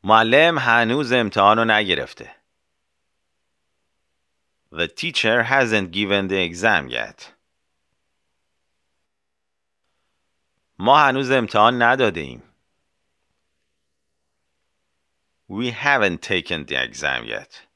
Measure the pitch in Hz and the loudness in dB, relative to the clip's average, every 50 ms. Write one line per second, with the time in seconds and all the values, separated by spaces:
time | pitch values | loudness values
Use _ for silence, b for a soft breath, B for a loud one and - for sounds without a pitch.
0 | - 95 110 110 113 113 123 143 160 170 165 143 127 123 117 117 117 110 120 147 | 4 4 4 4 4 4 4 4 4 4 2 0 0 2 2 2 2 0 -2 -4
1 | 147 117 123 123 117 101 - 107 98 101 107 113 117 113 110 107 107 95 85 71 | -2 0 0 0 0 0 0 4 4 4 4 4 2 2 2 0 0 0 -2 -4
2 | 64 - - - 57 - - _ _ _ _ _ _ _ _ _ _ _ _ _ | -4 -10 -12 -20 -20 -20 -20 _ _ _ _ _ _ _ _ _ _ _ _ _
3 | _ _ _ _ _ _ _ _ _ _ _ _ _ _ _ _ _ _ _ _ | _ _ _ _ _ _ _ _ _ _ _ _ _ _ _ _ _ _ _ _
4 | _ _ _ _ _ _ _ _ _ _ _ _ _ _ - 80 85 82 _ - | _ _ _ _ _ _ _ _ _ _ _ _ _ _ -8 -8 -8 -8 _ -10
5 | - 170 143 - - 110 117 120 117 117 135 139 131 113 110 107 95 87 82 98 | -10 -8 -6 -4 -2 0 0 0 0 0 0 0 0 0 0 -2 -4 -4 -6 -6
6 | 107 95 101 101 98 92 98 95 90 85 85 85 98 113 104 80 69 64 62 58 | -4 -2 -2 -2 -2 -2 -2 -2 -4 -4 -6 -2 -2 0 0 0 -2 -4 -8 -8
7 | 55 50 - _ - - _ _ _ _ _ _ _ _ _ _ _ _ _ _ | -8 -10 -14 _ -20 -20 _ _ _ _ _ _ _ _ _ _ _ _ _ _
8 | _ _ _ _ _ _ _ _ _ _ _ _ _ _ _ _ _ _ _ _ | _ _ _ _ _ _ _ _ _ _ _ _ _ _ _ _ _ _ _ _
9 | _ _ _ _ _ _ _ _ _ _ _ _ _ _ _ _ _ _ _ _ | _ _ _ _ _ _ _ _ _ _ _ _ _ _ _ _ _ _ _ _
10 | _ _ _ _ _ _ _ _ _ _ _ _ _ _ _ - 95 117 139 151 | _ _ _ _ _ _ _ _ _ _ _ _ _ _ _ -2 2 4 6 6
11 | 147 135 127 135 135 127 135 131 117 - - 107 107 120 127 123 117 117 127 131 | 6 4 2 -2 -2 0 0 0 0 0 2 4 4 4 4 2 2 2 2 2
12 | 127 107 85 82 73 65 60 - - _ _ _ _ _ _ _ _ _ _ _ | 0 0 0 -4 -10 -10 -14 -18 -20 _ _ _ _ _ _ _ _ _ _ _
13 | _ _ _ _ _ _ _ _ _ _ _ _ _ _ _ _ _ _ _ _ | _ _ _ _ _ _ _ _ _ _ _ _ _ _ _ _ _ _ _ _
14 | _ _ _ _ _ _ _ _ _ _ _ _ _ _ _ _ _ _ _ _ | _ _ _ _ _ _ _ _ _ _ _ _ _ _ _ _ _ _ _ _
15 | _ _ _ _ _ _ _ _ _ _ 95 104 123 123 117 - 139 143 143 127 | _ _ _ _ _ _ _ _ _ _ -10 -8 -8 -8 -8 -4 -2 0 2 2
16 | 107 95 85 78 - - 98 90 82 - 87 78 71 - 69 65 64 58 55 65 | 2 0 -2 -4 -6 -4 -4 -4 -2 -4 -8 -8 -8 -6 -6 -6 -6 -6 -8 -6
17 | 73 71 65 60 57 55 55 52 - _ - - _ _ _ | -6 -6 -6 -6 -8 -10 -12 -12 -12 _ -20 -20 _ _ _